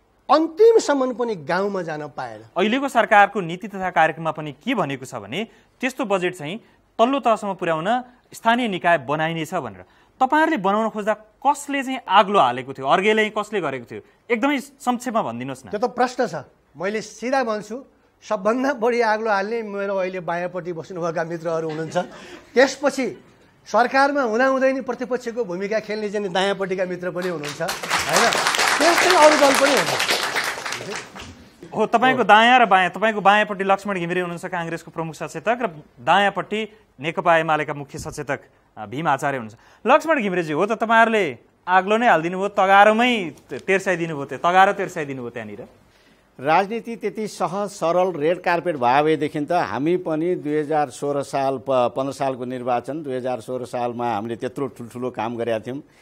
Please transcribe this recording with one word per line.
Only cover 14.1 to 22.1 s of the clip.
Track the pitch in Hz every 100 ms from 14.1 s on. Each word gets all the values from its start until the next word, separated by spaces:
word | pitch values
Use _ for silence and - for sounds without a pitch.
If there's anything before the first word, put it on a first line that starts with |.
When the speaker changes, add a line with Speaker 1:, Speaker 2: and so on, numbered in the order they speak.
| _ -
Speaker 2:
एकदमै | 233 277 277
संक्षेपमा | - _ 247 240 254 220
भनिदिनुहोस् | 143 117 135 127 101
न। |
Speaker 1:
त्यो | 202
त |
प्रश्न | 240 - 254 254 220
छ, | 160 - _ _ 139
मैले | 190 214
सिधा | - - 233 269
भन्छु, | 233 214 208 247 269 _ _ _ -
सबभन्दा | 214 196 254 269
बढी | 254 233 240
आग्लो | 220 214 220
हाल्ने | 196 202 233
मेरो | 214 202 196 196
अहिले | 185 185
बायाँपट्टि | 170 170 180 180 170
बस्नुभएका | 160 151 180 170 165
मित्रहरू | 160 170 170 165 160
हुनुहुन्छ। | 156 160 165 233